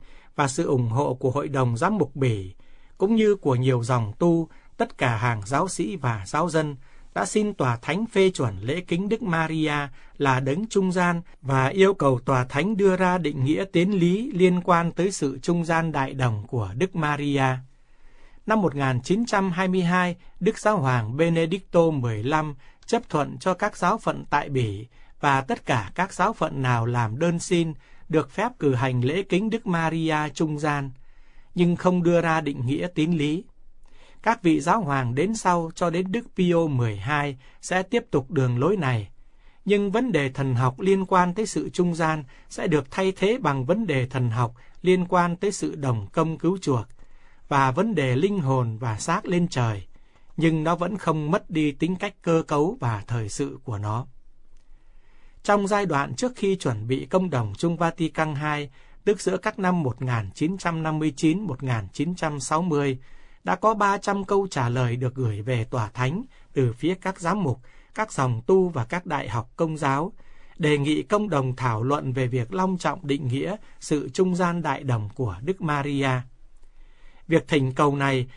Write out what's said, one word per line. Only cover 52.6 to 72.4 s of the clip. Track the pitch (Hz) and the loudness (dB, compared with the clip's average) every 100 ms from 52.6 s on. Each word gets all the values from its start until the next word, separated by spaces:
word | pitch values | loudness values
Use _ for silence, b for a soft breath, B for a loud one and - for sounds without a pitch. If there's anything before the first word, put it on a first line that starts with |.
| 160 247 | 0 0
và | 123 104 - | -4 -4 -4
thời | 120 101 | -4 -4
sự | - 139 131 | -4 -6 -6
của | - 101 | -8 -6
nó. | 104 107 - - - - - - - - - - - - - - | -4 -4 -6 -14 -20 -20 -20 -20 -20 -20 -20 -20 -20 -20 -20 -6
Trong | - 208 196 | 2 2 2
giai | 208 185 | 0 0
đoạn | 143 143 127 | 0 -2 -4
trước | 247 - | -4 -2
khi | 196 185 | 0 0
chuẩn | 147 107 113 | -2 -4 -2
bị | 135 - | -4 0
công | 185 185 | 0 0
đồng | 131 107 98 | -2 -4 -4
Trung | 170 165 | -4 0
Vatican | 165 - 160 - 156 143 | -2 -2 -4 -2 -4 -2
hai, | 151 147 147 b b b | -4 -4 -6 b b b
tức | 202 202 | 0 0
giữa | 180 185 | 0 -2
các | 214 214 | -4 -2
năm | 185 175 | 0 2
một | 131 - | 0 -2
nghìn | 127 117 98 - | -2 -2 -4 -4
chín | 151 196 | -4 -2
trăm | 175 165 | -4 -2
năm | 156 156 | -2 0
mươi | 156 - | -2 0
chín | 160 180 | 0 0
một | 202 127 | -2 -6
nghìn | 135 117 95 | -4 -4 -4
chín | - 156 180 | -6 -4 -2
trăm | 165 143 | -4 -4
sáu | - 156 | -2 0
mươi, | 180 147 143 131 b b b b | 0 0 0 -2 b b b b
đã | 180 185 | -4 2
có | 214 | 2
ba | 220 202 202 | 4 2 2
trăm | 202 196 | 0 -2
câu | - 196 196 | 0 0 0
trả | 143 120 | 0 0
lời | 127 120 123 | 0 0 0
được | 127 131 | -4 -2
gửi | 117 104 | -2 -2
về | 110 120 | -2 -2
tòa | 110 127 107 | -2 -4 -4
thánh | 120 127 185 269 b b | -2 -2 -2 -8 b b
từ | 143 127 | 0 0
phía | 113 151 - | 0 -2 -2
các | 185 185 | -4 -4
giám | 170 208 | -2 0
mục, | 160 - b b b - | 0 -4 b b b -6
các | 214 | -4
dòng | - 127 113 - | -2 -2 0 4
tu | 190 180 | 4 4
và | 147 113 | 0 -4
các | 175 175 | -4 -4
đại | 143 139 | -4 -2
học | 113 - - | -4 -6 -4
công | 165 151 | -2 0
giáo, | 143 135 185 - b b b - | 0 0 -2 -8 b b b -2
đề | 151 147 | 2 2
nghị | 143 151 | 2 0
công | - 208 208 | 2 0 2
đồng | 147 131 127 | 0 0 -2
thảo | 127 110 | -2 0
luận | 127 147 139 | 0 0 -2
về | 127 123 | -2 -2
việc | 127 | -2